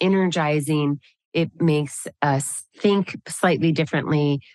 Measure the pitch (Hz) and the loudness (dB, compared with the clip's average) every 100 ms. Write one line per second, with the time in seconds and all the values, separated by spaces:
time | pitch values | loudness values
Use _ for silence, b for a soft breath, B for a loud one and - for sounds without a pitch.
0 | 185 190 180 170 151 151 143 151 143 143 | 0 2 2 0 0 0 0 0 0 -2
1 | b b _ 165 165 - 165 147 143 - | b b _ -4 -4 0 0 2 -2 -8
2 | - - 147 139 - - - - 208 202 | -16 -4 0 0 -2 -10 -16 -2 2 2
3 | 185 - - - 185 151 165 156 156 151 | 0 -8 -12 -2 0 2 2 0 0 -2
4 | - 151 147 139 b | 0 2 2 0 b